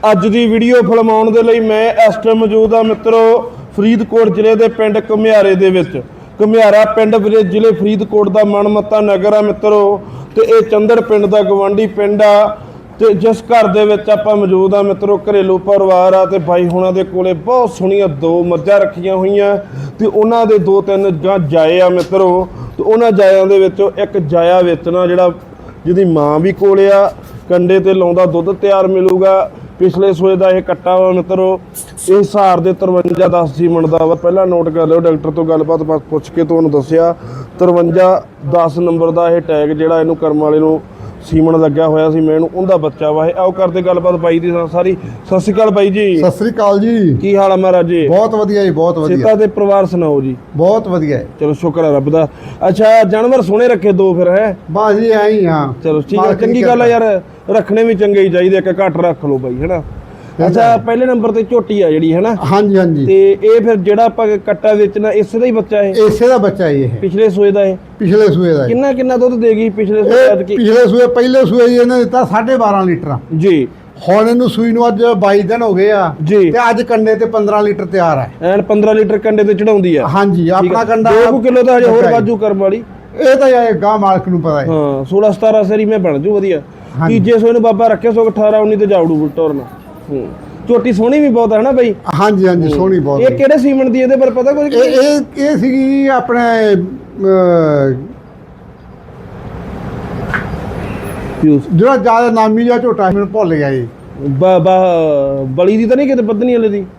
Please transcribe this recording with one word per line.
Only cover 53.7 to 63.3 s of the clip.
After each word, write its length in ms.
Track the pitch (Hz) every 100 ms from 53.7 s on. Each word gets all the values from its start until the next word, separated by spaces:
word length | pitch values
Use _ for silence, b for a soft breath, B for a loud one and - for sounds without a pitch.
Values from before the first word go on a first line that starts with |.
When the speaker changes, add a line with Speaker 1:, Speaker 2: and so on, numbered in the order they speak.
| 226 196
Speaker 1:
ਦੋ 220 | 185 190
ਫਿਰ, 160 | 175 175
ਹੈ? 280 | 185 220 190 -
Speaker 2:
ਬਸ 240 | 170 214 202
ਜੀ, 140 | 226
ਐਂ 200 | 220 208
ਹੀ 160 | 214 180
ਆ। 280 | 160 139 127
Speaker 1:
ਚਲੋ 180 | 160 151
ਠੀਕ 180 | 143 190
ਆ, 40 |
Speaker 2:
ਮਾਲਕ 160 | 190 185
ਦੀ 60 | 226
Speaker 1:
ਚੰਗੀ 180 | 240
ਗੱਲ 180 | 240 240
ਆ 60 | 240
Speaker 2:
ਕਿਰਪਾ। 180 | 233 226
Speaker 1:
ਯਾਰ, 160 | 196 - B -
ਰੱਖਣੇ 340 | 208 - 214
ਵੀ 100 | 226
ਚੰਗੇ 280 | 202 208 202
ਹੀ 80 | 190
ਚਾਹੀਦੇ, 280 | 175 180 190
ਇੱਕ 100 | 190
ਘੱਟ 300 | 185 190 165
ਰੱਖ 280 | 175 151 147
ਲਓ 120 | 135
ਬਾਈ, 180 | 127 123
ਹਨਾ? 280 | 160 180 147 - - B B B
Speaker 2:
ਇਹ 80 | 170
Speaker 1:
ਅੱਛਾ, 140 | 180
Speaker 2:
ਤਾਂ 100 | 233
ਹੈ। 60 | 226
Speaker 1:
ਪਹਿਲੇ 280 | 226 233 254
ਨੰਬਰ 260 | 247 226
ਤੇ 120 | 220
ਝੋਟੀ 380 | 214 240 233 208
ਆ 100 | 175
ਜਿਹੜੀ, 220 | 156 160
ਹਨਾ? 220 | 165 214 214 131
Speaker 2:
ਹਾਂਜੀ, 260 | 196 208 190
ਹਾਂਜੀ। 280 | 180 151 135
Speaker 1:
ਤੇ 320 | 190 196